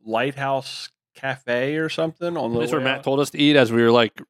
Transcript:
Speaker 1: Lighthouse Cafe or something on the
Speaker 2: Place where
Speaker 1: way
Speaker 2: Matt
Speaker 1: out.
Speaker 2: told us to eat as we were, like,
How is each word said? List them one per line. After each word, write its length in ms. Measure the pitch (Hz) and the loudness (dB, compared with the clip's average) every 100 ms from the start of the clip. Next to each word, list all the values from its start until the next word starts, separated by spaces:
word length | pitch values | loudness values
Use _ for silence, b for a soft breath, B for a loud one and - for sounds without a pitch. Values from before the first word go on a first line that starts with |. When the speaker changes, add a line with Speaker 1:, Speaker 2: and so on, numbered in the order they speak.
Speaker 1:
Lighthouse 840 | 110 110 135 135 139 139 131 - - _ _ | -6 -4 -4 -4 -4 -4 -6 -14 -16 _ _
Cafe 600 | _ 135 131 - 120 135 151 | _ -10 -8 -4 -2 -2 -2
or 120 | 160 | -4
something 480 | - 160 160 175 170 | -4 -4 -4 -6 -4
on 160 | 117 | -4
the 60 | 117 | -2
Speaker 2:
Place 140 | 120 | -2
where 60 | 143 | -2
Speaker 1:
way 40 | |
Speaker 2:
Matt 140 | 131 131 | -2 -2
Speaker 1:
out. 60 | |
Speaker 2:
told 160 | 139 135 | 0 0
us 100 | 139 | 0
to 80 | - | 2
eat 180 | 147 143 | 4 6
as 160 | 117 | 4
we 100 | 117 | 4
were, 80 | 117 | 4
like, 300 | 120 110 - - | 4 2 -2 -14